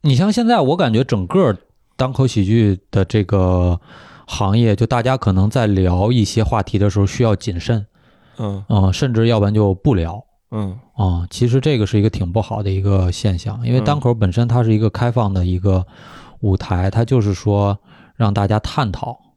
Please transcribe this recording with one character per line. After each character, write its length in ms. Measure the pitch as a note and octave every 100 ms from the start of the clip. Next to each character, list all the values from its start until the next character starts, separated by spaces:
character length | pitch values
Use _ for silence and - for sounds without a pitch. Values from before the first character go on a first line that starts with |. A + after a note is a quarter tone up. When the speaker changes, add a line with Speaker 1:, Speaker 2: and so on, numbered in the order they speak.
Speaker 1:
你 140 | D#3
像 180 | B2+ G3
现 140 | G#3+ A#3
在， 140 | A#3
我 160 | C3+ E3+
感 140 | D3
觉 140 | A2
整 220 | C3 G#2+ F2+
个 280 | F#3+ E3+ F#2+ _ _ _ -
单 140 | C3
口 140 | C3 C3
喜 200 | - F#2+
剧 320 | A2+ G#2+ F#2+ _
的 140 | -
这 180 | F#2+ A2
个 540 | F#2+ G2+ F#2 F2+ F2+ F2 - - - - -
行 300 | - G2+ G#2+
业， 180 | A#2
就 120 | G2+ A#2
大 160 | B2
家 160 | A#2 -
可 140 | -
能 180 | F#2+ G2+
在 160 | B2+ A2
聊 440 | F#2+ F#2 F2+ G#2
一 140 | B2
些 180 | G#2 -
话 200 | A2 A2
题 160 | F#2+ G2+
的 100 | G2+
时 100 | G2+
候 60 |
需 180 | G2 -
要 140 | A2+ G2+
谨 240 | - F2
慎。 240 | - A#2 G2+ _ _ _ _ -
Speaker 2:
嗯。 260 | A2 G2 G2+
Speaker 1:
嗯， 220 | G#2+ F#2+
甚 220 | F#2 C#3
至 140 | A2+ A#2
要 120 | A2
不 60 |
然 80 | G2+
就 220 | G#2+ G2+
不 200 | F#2 D3+
聊。 300 | G#2 E2 G2 - _ _
Speaker 2:
嗯。 280 | A2 G2+ G2 _
Speaker 1:
啊， 320 | - G2 F2 F2
其 180 | - B2
实 140 | C3
这 160 | D#3 C3
个 80 |
是 140 | G#2 G#2+
一 40 |
个 60 | G#2+
挺 240 | - F2+
不 80 | G2
好 220 | G#2 G#2+
的 80 | G2+
一 100 | F#2+
个 300 | G2+ G2 F2+
现 280 | F2 G#2 F2+
象， 220 | G#2 G2+ A#2
因 80 |
为 60 | B2
单 200 | G#2+ D3
口 140 | B2
本 180 | A#2 G2+
身 160 | F2+ A#2+
它 160 | A#2+
是 80 | A2+
一 60 | G#2+
个 100 | A2
开 220 | - A#2+
放 240 | A#2+ G#2
的 100 | F#2+
一 140 | F2+ F2+
个 260 | G2 F#2 F2+ - - - - -
舞 160 | G2+ F#2+
台， 320 | - F2+ F#2+
Speaker 2:
嗯。 20 |
Speaker 1:
它 140 | A2
就 160 | A#2 C3
是 140 | G2+
说 440 | F#2+ - G2+ G2+ G2 _ - -
让 180 | - A2+
大 140 | G2+ G2
家 120 | G#2+
探 300 | - - A#2+
讨 280 | F#2 - A#2+ _